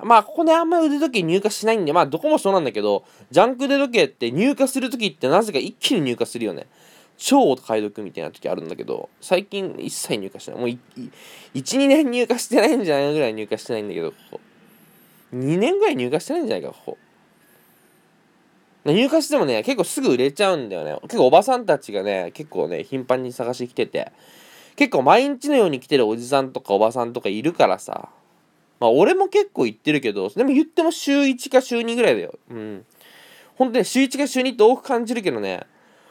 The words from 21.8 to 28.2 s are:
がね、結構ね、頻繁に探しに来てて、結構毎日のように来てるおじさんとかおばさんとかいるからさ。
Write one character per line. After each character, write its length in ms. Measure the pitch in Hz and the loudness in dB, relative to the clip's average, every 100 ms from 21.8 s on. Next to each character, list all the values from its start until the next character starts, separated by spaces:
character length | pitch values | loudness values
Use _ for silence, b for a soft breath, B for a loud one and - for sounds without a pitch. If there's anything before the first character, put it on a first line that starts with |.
| - | -2
が 120 | 101 | -6
ね、 280 | 101 95 87 | -2 -2 -4
結 160 | - 151 | -10 -8
構 180 | 92 80 | -4 -4
ね、 160 | 82 | -6
頻 200 | - 135 | -8 -8
繁 180 | 123 127 | -4 -4
に 100 | 127 | -4
探 200 | 123 120 | -8 -8
し 80 | 127 | -6
に 60 | 123 | -8
来 40 | |
て 140 | - 113 | -6 -4
て、 260 | - - B B B B B B - | -4 -8 B B B B B B -2
結 140 | 277 | 0
構 120 | 151 | 2
毎 260 | 131 208 277 | 6 6 4
日 200 | 269 285 | -2 0
の 80 | 277 | 2
よ 100 | 185 | 2
う 40 | |
に 100 | 131 | 0
来 60 | - | 0
て 100 | 139 | 2
る 100 | 107 | 2
お 80 | 117 | -2
じ 120 | 123 | -2
さ 140 | 139 | -2
ん 100 | 131 | -2
と 80 | 131 | -8
か 140 | - | -2
お 40 | 98 | 2
ば 140 | 110 | 2
さ 100 | 123 | 0
ん 120 | 117 | -6
と 80 | 123 | -6
か 80 | 104 | -6
い 100 | 104 | -4
る 140 | 147 | -2
か 120 | 170 117 | 2 2
ら 120 | 92 | 2
さ。 320 | - - - _ | -6 -12 -14 _